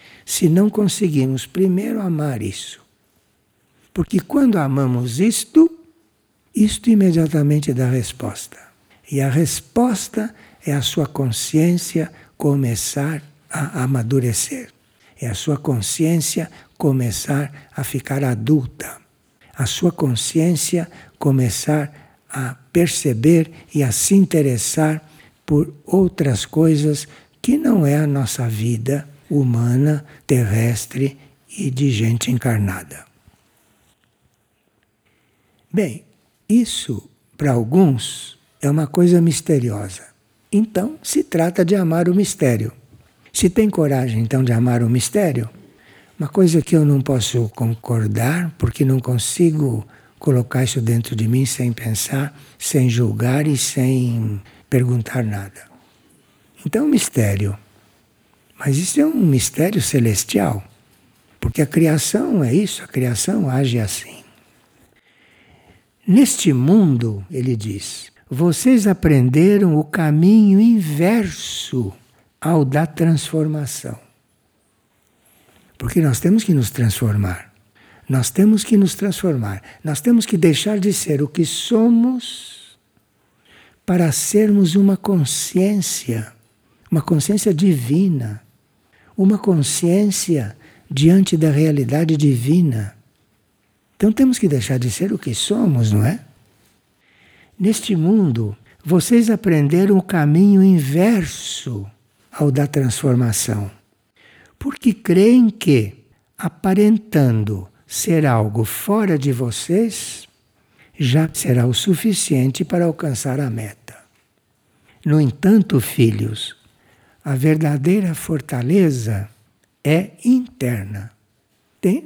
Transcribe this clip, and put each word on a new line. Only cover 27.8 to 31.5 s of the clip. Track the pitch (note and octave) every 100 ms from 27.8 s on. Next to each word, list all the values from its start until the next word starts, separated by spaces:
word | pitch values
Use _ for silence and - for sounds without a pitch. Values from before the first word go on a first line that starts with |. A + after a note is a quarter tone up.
é | C#3+ D3
a | D3+
nossa | C#3 A#2+ - A#2+
vida | G#2+ A#2 A2+ A#2 D3 D3+ - -
humana, | D3 C3 A#2 A#2+ B2 D3 D3+ D3 -
terrestre | - C3 A2 A2 A#2 A2 - B2+ C3+ - - _ _